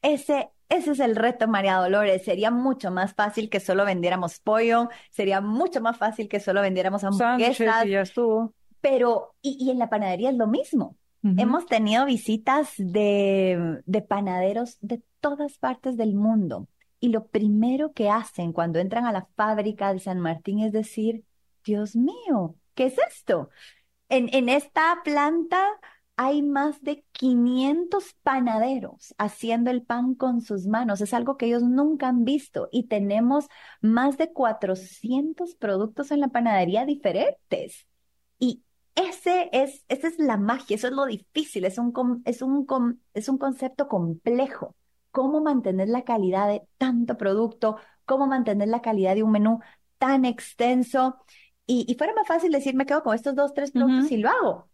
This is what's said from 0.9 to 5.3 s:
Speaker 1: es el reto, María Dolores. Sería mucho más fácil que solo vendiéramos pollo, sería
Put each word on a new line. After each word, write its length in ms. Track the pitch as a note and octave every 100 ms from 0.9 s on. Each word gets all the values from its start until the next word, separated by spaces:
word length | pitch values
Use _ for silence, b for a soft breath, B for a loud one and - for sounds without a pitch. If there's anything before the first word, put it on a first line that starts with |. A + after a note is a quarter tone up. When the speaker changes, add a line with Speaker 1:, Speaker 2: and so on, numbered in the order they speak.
Speaker 1:
es 80 | C#4
el 160 | B3+ G#3+
reto, 320 | A3+ A#3+ A3
María 280 | G#3+ G3 F#3
Dolores. 480 | F#3 G3 G#3 F#3
Sería 260 | G3 F#3 G#3+
mucho 400 | A#3+ C4 C4 G3
más 240 | F3+ G3
fácil 340 | - G#3 G#3 A3
que 120 | G3+
solo 260 | F#3+ F#3+ G3+
vendiéramos 520 | F#3 F3 F3+ F3 -
pollo, 500 | - G#3+ A#3 A#3 A#3 B B
sería 300 | - G3